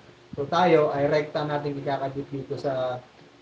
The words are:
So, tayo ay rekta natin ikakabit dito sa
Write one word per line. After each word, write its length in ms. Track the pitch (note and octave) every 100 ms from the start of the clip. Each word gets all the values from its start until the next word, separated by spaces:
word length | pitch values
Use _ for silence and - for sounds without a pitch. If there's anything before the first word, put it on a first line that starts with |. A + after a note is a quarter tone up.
| - - - -
So, 120 | C#3
tayo 400 | E3+ F3+ D#3 D3+
ay 140 | C#3+ C#3+
rekta 340 | D3+ D3 D#3
natin 320 | D3+ D3 D3 C#3
ikakabit 520 | C#3+ C3+ C3+ C#3 C3+
dito 220 | C#3 C3 C3
sa 460 | C#3+ C3 B2+ B2 - - - -